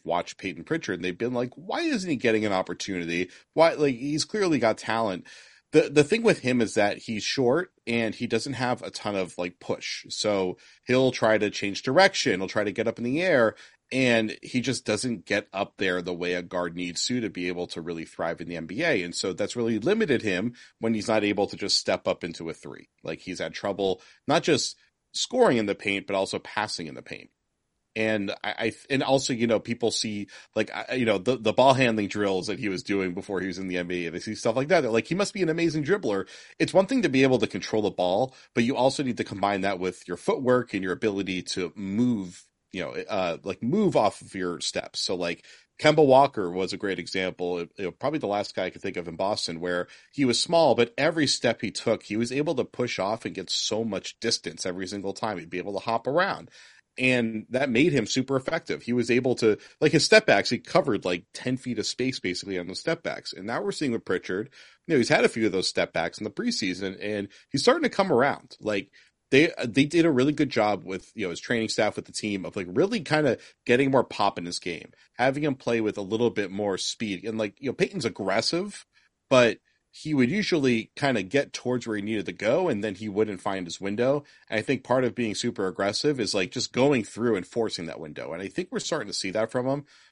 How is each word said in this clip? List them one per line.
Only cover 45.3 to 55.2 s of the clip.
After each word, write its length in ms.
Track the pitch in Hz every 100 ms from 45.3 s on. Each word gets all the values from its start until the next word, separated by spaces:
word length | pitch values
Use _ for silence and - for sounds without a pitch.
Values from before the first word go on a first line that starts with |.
| 87 - - _ -
Kemba 260 | 151 156 147
Walker 440 | 131 139 - 90
was 240 | 90 95
a 40 | 98
great 200 | 101 90
example, 640 | 85 98 92 87 90 87
you 260 | 85 - 92
know, 60 |
probably 280 | 82 131 151
the 80 | 110
last 280 | 101 101 -
guy 100 | 92
I 40 |
could 100 | -
think 160 | 98 90
of 100 | 87
in 80 | 82
Boston 440 | 98 104 - 82
where 280 | 87 87 87 - _
he 140 | - 131
was 160 | 117
small, 320 | - 170 156
but 200 | 117 120 -
every 300 | 147 165 135
step 340 | - 123 110
he 80 | 104
took, 340 | - - 107
he 140 | - 104
was 140 | 120
able 240 | 127 151 139
to 100 | 95
push 320 | - 123 -
off 280 | 95 110 87
and 100 | 85
get 160 | 87
so 320 | - - 107
much 360 | 113 95 - -
distance 460 | 117 - - 80 92
every 220 | 90 92
single 260 | 101 95
time. 240 | 95